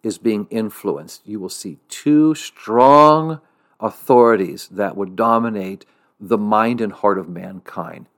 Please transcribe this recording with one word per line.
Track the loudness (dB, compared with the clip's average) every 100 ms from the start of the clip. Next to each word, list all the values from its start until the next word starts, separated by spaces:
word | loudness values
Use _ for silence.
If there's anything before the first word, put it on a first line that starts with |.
is | -8 -4
being | -4 -4 -6
influenced, | -8 -8 -8 -8 -8 -10 -20 -16
you | -12
will | -12
see | -12 -14 -16 _
two | -8 0 2 2
strong | 0 -10 _ -2 4 8 8 8 4 0 -10 _ _ _ _
authorities | -8 -8 2 4 6 2 -2 -8 -16
that | -8 -8 -6
would | -10 -4
dominate | 0 0 0 -6 -10 -14 _ _ _ _
the | -4 -2
mind | 0 0 0 -2
and | -6
heart | -2 -2 -2
of | -6
mankind. | -12 -14 -16 -16 -14 -14 -16 -20